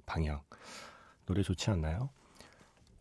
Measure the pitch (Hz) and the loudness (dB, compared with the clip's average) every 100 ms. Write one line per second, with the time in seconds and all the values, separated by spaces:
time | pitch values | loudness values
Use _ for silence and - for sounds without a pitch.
0 | - 80 78 73 - - - - - - | -4 0 0 -2 -8 -20 -18 -16 -16 -20
1 | - - - 92 98 90 - 92 78 85 | -20 -20 0 2 4 2 2 2 2 0
2 | 135 - - - - - - _ - - | -4 -8 -20 -20 -20 -20 -20 _ -20 0